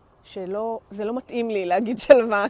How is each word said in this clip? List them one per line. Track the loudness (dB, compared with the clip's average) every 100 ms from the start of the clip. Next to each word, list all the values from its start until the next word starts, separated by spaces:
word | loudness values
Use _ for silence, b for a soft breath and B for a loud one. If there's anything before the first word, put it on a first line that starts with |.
| _ _
שלא, | -16 -10 -6 -4 -4 -6 -10
זה | -8 -6
לא |
מתאים | -6 -6 -4 -2
לי | -2 2
להגיד | 2 2 0
שלווה, | 4 6 4 0 -2